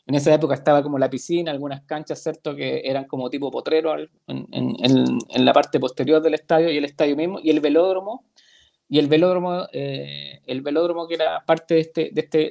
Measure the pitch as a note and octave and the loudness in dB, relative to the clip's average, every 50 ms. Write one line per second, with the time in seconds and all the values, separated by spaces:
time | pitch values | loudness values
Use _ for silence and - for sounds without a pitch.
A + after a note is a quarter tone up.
0 | _ - C#3 C#3+ C#3 D#3+ D3+ D3+ D#3+ C3+ C#3 C#3 C#3 D#3 D3 C#3+ C#3 D3 C#3+ C3 | _ -2 -2 0 4 4 4 4 4 0 -2 0 2 4 4 4 4 0 0 0
1 | C3 C3 C3+ B2+ - - E3+ E3+ E3+ D#3+ D3 C3+ C#3+ C#3+ C3+ C#3 _ - D#3 D3+ | 0 -2 -2 -6 -6 -4 -2 -2 -2 -4 -6 -6 -8 -8 -10 -12 _ -10 -10 -10
2 | D3+ - D#3 - - D#3+ D#3 - - D3+ C#3+ C#3+ C#3 C3 C3 C3 - C3+ C3+ C#3 | -8 -8 -10 -8 -6 -8 -8 -6 -8 -10 -8 -6 -6 -4 -4 -4 -4 -4 -4 -4
3 | C3+ C3+ - C3 B2+ B2 C#3+ C#3 C#3+ C3 C3 B2+ - E3 D#3 D#3+ D#3 D#3+ D3+ D3+ | -4 -6 -8 -6 -6 -6 -6 -6 -6 -6 -6 -6 -4 0 0 0 0 0 -4 -4
4 | D#3 - _ _ _ - C3+ C3+ - - - C3 B2+ B2+ - - A#2 B2+ C3+ B2+ | -6 -12 _ _ _ -10 -10 -10 -10 -8 -6 -4 -4 -4 -4 -2 2 4 4 4
5 | B2+ B2 B2+ A#2+ G#2+ - - B2+ B2+ B2+ - C#3+ C#3+ - - - - B2+ - - | 4 2 0 -4 -6 -6 -2 0 2 4 6 4 4 2 -2 -2 -2 -2 -4 -4
6 | B2+ C#3+ D#3 D#3 D#3 D#3+ D3+ D3+ _ - E3+ D#3+ E3 E3+ D3+ D3 C#3+ C#3+ - - | 0 2 2 4 4 2 0 -2 _ 0 2 2 2 2 0 -2 -4 -4 -2 -2
7 | D#3+ D3 C#3+ D3 D#3+ F3+ G3 F#3+ - D#3+ D3+ D3 C#3+ D3 C#3+ D#3+ F3 F#3+ F#3 F#3+ | 0 0 0 0 -2 -4 -4 -4 0 2 2 2 2 2 4 4 4 4 0 -2
8 | F#3+ G3+ A#3 C4 _ _ _ _ _ _ _ _ _ _ _ _ _ - C#3 D3 | -4 -8 -12 -12 _ _ _ _ _ _ _ _ _ _ _ _ _ -2 0 2
9 | D3 C#3 D3+ D#3 F3 F#3 F3+ F3+ F3 F3+ F3 F3+ - - - C#3 C#3 C#3 C3+ C#3 | 2 4 4 4 4 4 2 0 0 -2 -4 -4 -6 -6 -8 -8 -6 -6 -6 -8
10 | C#3 C#3+ C#3+ C#3+ C#3+ C#3+ C#3 - _ C3 C3 C3 C#3 C#3+ D3 D#3 E3+ F3 E3+ E3 | -10 -12 -12 -14 -16 -16 -20 -20 _ -8 -8 -6 -4 -2 0 0 2 0 0 -4
11 | E3 E3 E3+ D#3+ D#3+ D#3+ E3 D#3 - - E3 D#3+ - - E3 E3 D#3+ D#3+ - E3 | -4 -6 -2 0 0 0 -2 -4 0 0 0 0 0 0 2 2 2 0 -2 -4
12 | D#3 - - D#3 D#3+ - - D#3 D#3 - | -4 -2 -2 -6 -6 0 0 0 0 0